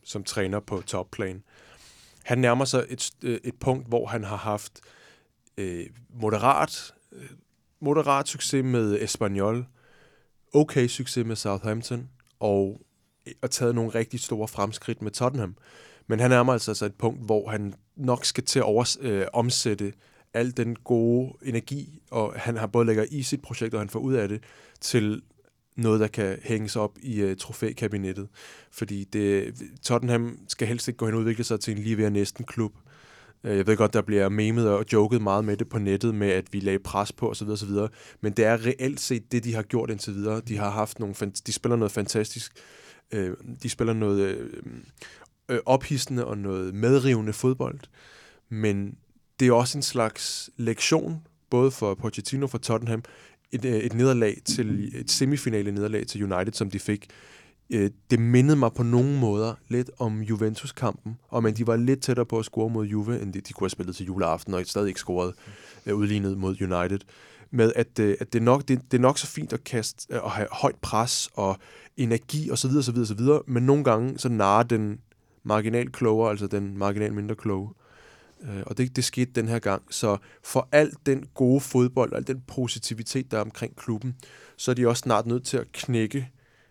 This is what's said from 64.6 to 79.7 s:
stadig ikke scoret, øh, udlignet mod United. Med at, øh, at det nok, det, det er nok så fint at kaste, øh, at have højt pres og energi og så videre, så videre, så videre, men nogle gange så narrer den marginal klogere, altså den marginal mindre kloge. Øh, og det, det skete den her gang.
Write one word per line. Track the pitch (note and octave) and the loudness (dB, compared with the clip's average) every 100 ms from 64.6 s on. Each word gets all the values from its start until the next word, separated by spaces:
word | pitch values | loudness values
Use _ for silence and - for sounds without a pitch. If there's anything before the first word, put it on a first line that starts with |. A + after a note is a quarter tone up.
| F#2 | -2
stadig | G2+ G2+ | -2 -2
ikke | F#2 | -2
scoret, | - F2+ F2+ F2+ - G2 - - - | -4 -2 -2 -6 -16 -20 -20 -12 -4
øh, | |
udlignet | G#2 G#2 G#2 G2 G2 | 0 2 2 0 -2
mod | F#2+ F#2+ | -2 -2
United. | F#2+ F2+ F2+ G2 - - - - - | -2 0 0 -2 -6 -20 -20 -20 -4
Med | B2+ A2+ A#2 | 4 4 4
at, | A#2 - | 0 2
øh, | G#2 G2+ | 2 2
at | - | 0
det | A#2 | 2
nok, | A#2 C3+ C#3 | 4 4 4
det, | B2+ - | 0 2
det | B2+ | 4
er | |
nok | B2 C#3+ | 4 2
så | - | -4
fint | - C#3+ | -8 -6
at | A#2+ | -8
kaste, | - B2 G#2 - - | -6 -6 -6 -8 -8
øh, | A#2+ | -6
at | - | -4
have | G2+ G#2 | -4 -4
højt | - C#3 - | 0 -2 0
pres | - G#2+ B2 - - | -2 0 0 -2 -4
og | - G2 F#2+ - - - - | -2 0 0 -6 -20 -16 -4
energi | A#2+ A#2 - D3+ D#3 | 0 0 -2 -4 -2
og | B2 | -2
så | C3+ | 2
videre, | C#3+ | 2
så | B2+ | 2
videre, | A#2+ A2+ | 0 0
så | |
videre, | G#2 B2+ D3 - | 2 4 4 2
men | B2 | 2
nogle | B2+ C#3+ | 4 4
gange | C3+ A2 B2 - | 6 2 2 -2
så | C3 | -2
narrer | A2+ G2 G#2 | 2 6 6
den | A#2+ A#2 G#2+ G#2 - _ _ _ | 4 2 0 -6 -14 _ _ _
marginal | - G#2 G#2+ A#2 B2+ | 0 0 2 0 -2
klogere, | B2+ A#2+ A2 A2+ | 0 2 4 2
altså | G2+ G2+ | 0 -2
den | G#2 G2+ G2 | -2 -4 -2
marginal | G2 G2+ G#2+ | -2 0 -2
mindre | G#2 G#2 | -2 -6
kloge. | A2 A2 F#2+ G#2 - _ - - - _ _ | -6 -4 -4 -6 -12 _ -20 -20 -20 _ _
Øh, | C#3 G2 F#2+ | -10 -10 -6
og | G#2 | -2
det, | B2+ B2+ | -2 0
det | |
skete | B2 - B2 | -2 -2 -2
den | - A2 | 0 -2
her | A#2 | -2
gang. | G#2 | 0